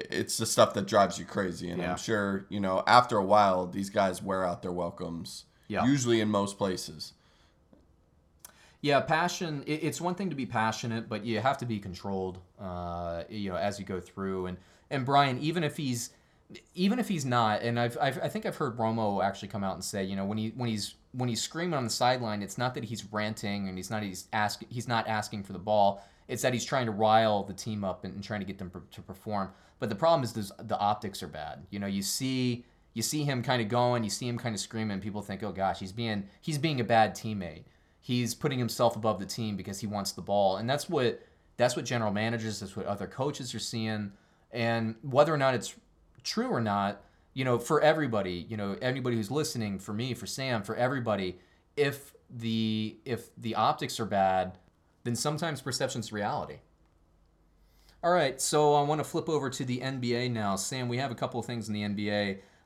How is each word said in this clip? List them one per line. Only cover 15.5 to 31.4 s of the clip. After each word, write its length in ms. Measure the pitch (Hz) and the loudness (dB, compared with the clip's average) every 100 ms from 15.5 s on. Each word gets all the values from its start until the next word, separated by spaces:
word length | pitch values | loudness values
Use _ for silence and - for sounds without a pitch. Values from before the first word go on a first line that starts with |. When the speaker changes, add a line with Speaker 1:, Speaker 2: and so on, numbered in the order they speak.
| 170 | 0
Speaker 2:
if 140 | 151 156 | -2 -2
he's, 340 | 139 120 - - _ _ _ 104 - | -2 -4 -6 -12 _ _ _ -20 -14
even 240 | 175 196 247 | 0 2 2
if 100 | 202 | 0
he's 160 | 175 | -2
not, 380 | 131 120 110 107 | 0 2 4 2
and 180 | 117 120 | 0 0
I've, 180 | 120 131 | 0 0
I've, 180 | 143 131 | 0 0
I 40 | 147 | -4
think 180 | 214 220 | -4 -6
I've 100 | - | -4
heard 220 | 143 117 | -4 0
Romo 460 | 113 113 107 98 | 0 2 0 2
actually 260 | 95 98 101 | 0 0 -6
come 140 | 107 | -4
out 120 | 98 87 | -4 -4
and 80 | |
say, 200 | - 101 | -4 -4
you 120 | 95 98 | -2 -2
know, 100 | 98 | -2
when 120 | 110 | -2
he, 120 | 110 120 | -4 -4
when 120 | 120 | -2
he's, 280 | 107 101 - _ | -2 -4 -10 _
when 180 | 127 123 | -6 -2
he's 120 | 110 | -2
screaming 340 | - 160 175 147 | -4 -4 -2 -2
on 80 | |
the 80 | 117 | -2
sideline, 500 | - 123 127 113 104 | 2 2 2 0 -4
it's 160 | 98 - | -6 -4
not 160 | 127 | -4
that 100 | 127 | -4
he's 220 | 107 110 95 | -6 -8 -6
ranting 560 | 104 107 110 107 101 98 | -4 -2 -2 -4 -4 -4
and 100 | 92 | -6
he's 140 | 92 | -6
not, 100 | 110 | -4
he's 260 | 101 90 - | -4 -8 -4
ask-, 300 | 110 104 - - | 0 0 -2 -8
he's 180 | 120 120 | -8 -2
not 200 | 113 110 | 0 0
asking 360 | 107 107 107 | -2 -2 -6
for 100 | 98 | -8
the 60 | 92 | -6
ball. 440 | 104 107 98 98 - - - | 2 4 4 2 -6 -20 -8
It's 140 | 123 | -2
that 120 | 131 | 0
he's 120 | 123 - | 0 0
trying 220 | 139 117 | 0 0
to 40 | |
rile 520 | 101 107 110 110 104 | 2 6 8 6 4
the 100 | 98 | 0
team 300 | 92 - 107 | -8 -6 -4
up 200 | 98 92 | -4 -4
and, 120 | 95 92 | -8 -10
and 80 | |
trying 160 | 98 107 | -6 -6
to 60 | 95 | -6
get 120 | 95 | -8
them 140 | 92 | -10
per-, 120 | 92 - | -12 -14
to 100 | - | -16
perform. 500 | 87 98 110 101 95 - - _ | -16 -14 -4 -4 -4 -8 -20 _
But 120 | 117 | -4
the 60 | 98 | 2
problem 280 | 165 160 | 4 4
is, 100 | 117 | 2
there's, 180 | 110 101 - | -4 -8 -8
the 180 | 107 107 | -6 0
optics 420 | 104 107 104 - | 2 2 -2 -8
are 60 | 82 | -10
bad. 400 | 73 | -8